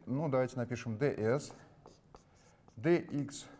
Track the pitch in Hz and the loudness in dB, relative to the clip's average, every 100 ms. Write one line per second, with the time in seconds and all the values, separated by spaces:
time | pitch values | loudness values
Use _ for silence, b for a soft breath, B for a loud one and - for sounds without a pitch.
0 | - 135 156 131 127 123 117 117 117 107 | -4 -2 2 2 2 0 -4 -4 -4 0
1 | 139 - 110 139 - - - - - - | 0 2 2 2 -2 -14 -20 -20 -20 -20
2 | _ - B B B B B - 143 175 | _ -20 B B B B B -2 4 4
3 | - 143 131 - - | 2 -4 -4 -6 -14